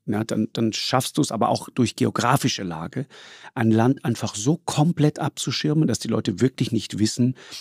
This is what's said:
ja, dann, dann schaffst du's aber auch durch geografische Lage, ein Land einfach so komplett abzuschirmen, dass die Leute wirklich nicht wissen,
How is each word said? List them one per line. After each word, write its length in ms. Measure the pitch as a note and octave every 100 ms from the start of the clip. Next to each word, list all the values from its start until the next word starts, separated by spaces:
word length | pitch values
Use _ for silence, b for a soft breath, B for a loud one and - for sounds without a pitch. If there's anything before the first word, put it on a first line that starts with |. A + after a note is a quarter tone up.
ja, 200 | - G#2+
dann, 240 | A2 A2 G#2+
dann 200 | - A2+
schaffst 440 | - - B2+ - -
du's 140 | C#3
aber 180 | A2 A#2
auch 220 | A#2+ -
durch 240 | - A2+ -
geografische 680 | A#2 - A#2+ C3+ B2+ -
Lage, 420 | F#2+ D#2+ E2+ - D3 B B B B
ein 160 | - A2+
Land 340 | A2 A#2+ C3+
einfach 300 | - A2+ A#2
so 220 | G2+ A#2 E3+
komplett 640 | - - D#3+ D#3+ D3 -
abzuschirmen, 680 | D3+ - - - D3+ D3+ C#3+
dass 140 | A2
die 80 | A2+
Leute 320 | A2+ A2 F2+
wirklich 320 | B2+ - B2+
nicht 260 | A2+ - -
wissen, 380 | G#2+ - B2 B2+ B B